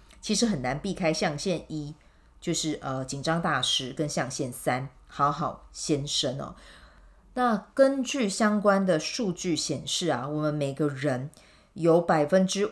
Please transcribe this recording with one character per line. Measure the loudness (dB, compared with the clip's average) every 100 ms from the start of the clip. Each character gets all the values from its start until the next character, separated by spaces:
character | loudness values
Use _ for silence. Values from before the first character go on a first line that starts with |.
| -20 -10
其 | -2
实 | 2
很 | 2 0
难 | -2 -4
避 | -4
开 | -2 0
象 | 0 0 -2
限 | -4 -4 -4
一， | -8 -8 -12 -20 _ -20 -10
就 | -4
是， | -2 -2 -4
呃， | -4 -6
紧 | -6 -6
张 | -2 0
大 | 0 0
师， | 0 -2 -2
跟 | -4 -4
象 | -2 -4
限 | -4 -6
三， | -4 -2 -2 -4 -12 -12
好 | 0 0
好 | 0 -4 -6 -14
先 | -8 -2 -2 0
生 | -2 -2 -4
哦。 | -8 -12 -20 -20 -20 -20 -20 -20 -10
那 | -2 0 0 0
根 | 4 4 4
据 | -2 0 0
相 | 2 2 4
关 | 4 4
的 | 4 2
数 | 0 -4 -4
据 | -2 -2 -2
显 | 0 -4 -4
示 | -2 0
啊， | -2 -2
我 | -2
们 | 0
每 | 0 -2
个 | 0 -2
人 | 0 -2 -2 -4 -12 -20 -20 _
有 | 0 4 6
百 | 6 2
分 | 4 4 4
之 | 0 -2